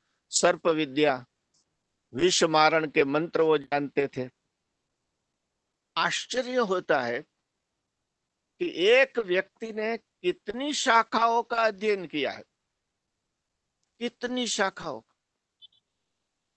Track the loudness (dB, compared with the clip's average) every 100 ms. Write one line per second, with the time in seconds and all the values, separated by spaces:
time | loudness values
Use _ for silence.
0 | _ _ _ 0 2 2 0 0 -2 0
1 | 0 0 -6 _ _ _ _ _ _ _
2 | _ -2 0 2 2 4 4 4 0 0
3 | 2 0 0 2 2 2 0 -4 -2 -2
4 | -2 -4 -10 -12 _ _ _ _ _ _
5 | _ _ _ _ _ _ _ _ _ -2
6 | -2 -2 -6 -6 -4 -2 0 -2 0 0
7 | 0 -6 -8 _ _ _ _ _ _ _
8 | _ _ _ _ _ -8 -6 0 4 4
9 | 4 0 -2 -2 -2 _ -10 -6 -6 -6
10 | _ _ -4 -4 -6 -8 -6 -2 2 4
11 | 4 0 0 0 -2 0 -2 0 -2 -2
12 | -4 -4 -4 -6 -14 _ _ _ _ _
13 | _ _ _ _ _ _ _ _ _ -10
14 | -10 -8 -8 -4 -4 -2 -4 -6 -10 -12
15 | -16 _ _ _ _ _ -20 _ _ _
16 | _ _ _ _ _